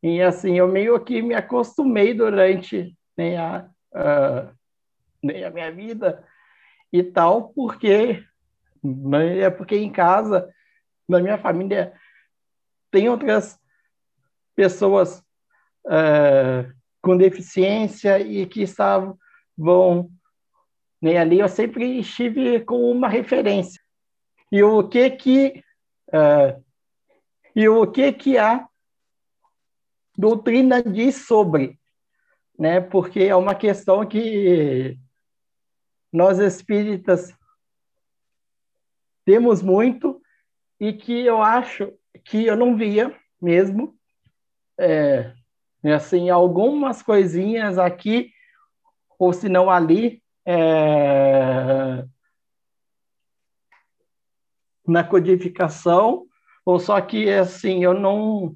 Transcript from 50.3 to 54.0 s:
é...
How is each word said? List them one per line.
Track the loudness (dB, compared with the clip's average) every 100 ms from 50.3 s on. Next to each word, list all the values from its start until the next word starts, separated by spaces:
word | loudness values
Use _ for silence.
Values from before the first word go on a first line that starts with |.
| _ -4
é... | 0 2 2 2 2 2 2 2 2 0 -2 -2 -2 -2 -8 -12 _ _ _ _ _ _ _ _ _ _ _ _ _ _ _ _ _ _ _